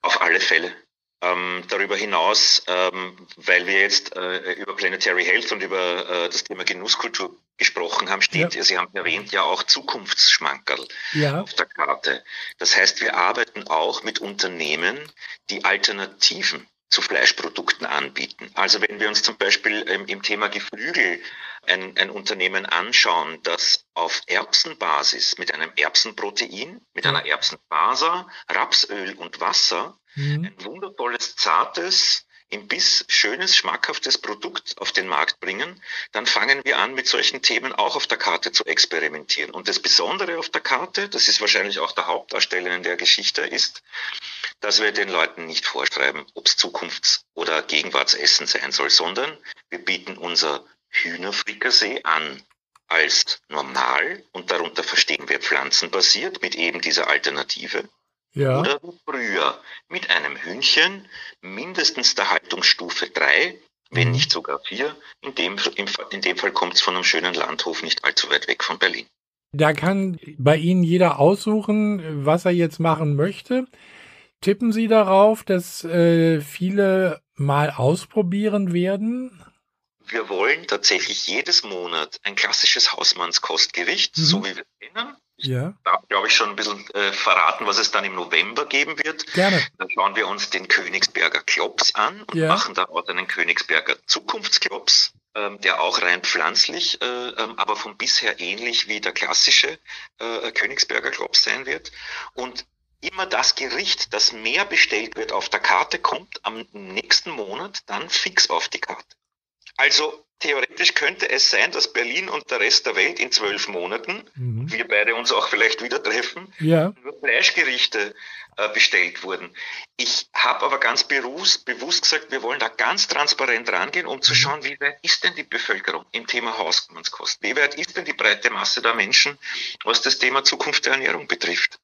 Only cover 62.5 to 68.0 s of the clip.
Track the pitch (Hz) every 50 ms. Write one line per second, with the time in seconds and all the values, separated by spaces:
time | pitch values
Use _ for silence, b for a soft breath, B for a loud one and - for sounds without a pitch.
62.5 | 87 92 92 - - - 87 87 - - - - - - 80 69 71 87 - 269
63.5 | - - _ _ _ _ _ _ - - 123 120 123 127 - - - 85 - -
64.5 | 71 71 - - - 117 135 151 147 B B B B B - 139 127 - - 90
65.5 | 101 101 - - - - 101 98 - - - - - 98 98 92 90 - - 98
66.5 | 92 - 92 90 - - - - 90 90 90 - - 82 82 90 87 82 76 -
67.5 | 76 78 - 87 80 - 82 80 80 -